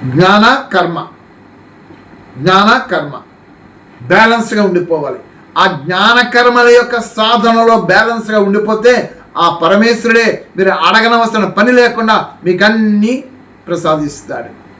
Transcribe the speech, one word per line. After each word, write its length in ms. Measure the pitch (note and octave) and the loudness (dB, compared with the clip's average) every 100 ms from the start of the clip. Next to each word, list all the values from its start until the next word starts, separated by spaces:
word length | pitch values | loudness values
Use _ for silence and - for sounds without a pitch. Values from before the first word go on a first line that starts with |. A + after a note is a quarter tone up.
జ్ఞాన 600 | C3 C3 F#3 G3 A3+ C4 - | -4 0 2 4 2 0 -2
కర్మ, 320 | F#3+ F3 D#3+ - - - - - - - - - - - - - B2 | -4 -4 -6 -12 -18 -20 -20 -20 -20 -20 -20 -20 -20 -20 -20 -20 -6
జ్ఞాన 400 | D3+ F#3+ G#3 B3+ C4 | 0 2 2 0 -2
కర్మ 300 | F3+ D3 B2+ - _ _ - - - - - A#2+ | -6 -6 -14 -20 _ _ -20 -20 -20 -20 -20 -2
బ్యాలెన్స్గా 560 | F#3 A3+ A3+ A3 G#3+ | 2 2 0 -2 -2
ఉండిపోవాలి. 560 | G3 F3 E3 D#3+ C#3+ B2+ - - - D#3 | 0 0 -2 -4 -6 -10 -16 -20 -12 -2
ఆ 80 | F#3 D#3+ | -2 -2
జ్ఞాన 440 | C#3+ F3+ G#3+ A#3+ A#3+ | -6 -2 2 2 2
కర్మల 400 | A#3+ A#3+ A#3+ A#3+ | 2 2 4 4
యొక్క 320 | A#3+ A#3+ A#3+ | 4 4 -4
సాధనలో 800 | A3 - A3 A#3 A3+ A3+ A#3 A3+ | -6 -4 0 0 2 2 2 2
బ్యాలెన్స్గా 600 | E3+ F#3 A3+ A3+ G#3+ G#3+ | 2 0 0 -4 -2 -2
ఉండిపోతే 760 | G3 G#3 G#3+ G#3+ A#3 A#3+ - - - - | 0 0 -2 0 2 2 -2 -12 -14 -2
ఆ 200 | E3+ E3 | -2 0
పరమేశ్వరుడే 840 | E3 G3 A3+ A#3 A#3 A3+ A3 - - - | 0 2 2 0 0 0 0 -4 -8 -2
మీరు 140 | F#3+ | -2
అడగనవసరం 800 | D3 D#3+ A3+ A3+ A#3 A3+ G#3+ F#3+ | 0 0 2 2 0 0 -2 -4
పని 220 | - A3+ | 0 2
లేకుండా 560 | B3 A#3 - A3 - - - | 4 2 0 -2 -2 -2 -8
మీకు 200 | E3+ F3+ | -4 0
అన్నీ 600 | G#3 A3+ G#3+ G#3 G#3+ C4 - - - - - | 0 2 0 0 0 -2 -8 -20 -20 -20 -8
ప్రసాదిస్తాడు. 960 | E3+ E3 D#3 D3 - - B2+ A#2 - - - | -6 -2 -2 -4 -10 -14 -14 -14 -18 -20 -20